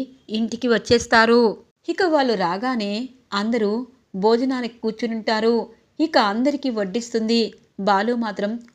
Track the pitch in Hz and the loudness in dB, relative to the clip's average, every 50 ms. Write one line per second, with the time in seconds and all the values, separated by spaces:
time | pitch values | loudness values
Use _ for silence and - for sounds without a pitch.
0 | 262 262 - _ _ - 202 220 233 220 233 233 - 247 233 208 220 - 240 240 | -4 -6 -10 _ _ -8 -4 -4 -4 -4 -4 -2 0 0 0 0 2 2 2 2
1 | 240 - - 233 220 226 233 240 240 214 180 - - _ _ _ _ - 339 339 | 2 4 4 4 6 6 6 6 4 4 0 -2 -10 _ _ _ _ -6 -4 0
2 | 403 349 311 302 269 254 226 190 190 170 175 196 226 254 262 233 208 202 202 214 | 0 2 2 2 2 2 0 0 0 -2 -2 -2 -4 -4 -4 -4 -4 -4 -4 -6
3 | 247 254 - _ _ _ - 202 208 220 233 240 214 202 208 233 254 247 - _ | -6 -10 -14 _ _ _ -6 -4 -2 -2 0 0 0 0 -2 -4 -6 -8 -14 _
4 | _ _ - 190 185 220 226 233 262 262 269 254 240 226 233 - - 220 214 220 | _ _ -6 -2 2 2 2 2 2 0 -2 -4 -6 -8 -8 -8 -6 -6 -6 -4
5 | - 233 226 226 214 - 226 214 214 226 233 233 214 - - _ _ _ _ - | -4 -6 -4 -4 -4 -2 -2 0 2 2 2 2 0 -4 -10 _ _ _ _ -4
6 | 302 320 320 285 233 202 202 220 254 285 285 285 - 269 233 214 202 190 180 240 | -2 0 2 2 2 2 2 0 0 0 0 -2 -2 -4 -4 -2 -4 -4 -4 -6
7 | 233 - - 226 226 220 233 233 226 208 - - _ _ _ - 196 196 202 196 | -6 -4 -4 -2 0 0 2 2 0 0 -4 -10 _ _ _ -4 0 2 2 2
8 | 202 226 247 240 233 220 202 196 202 202 226 233 233 - _ | 2 0 -2 -2 -2 -4 -4 -4 -4 -4 -4 -6 -10 -16 _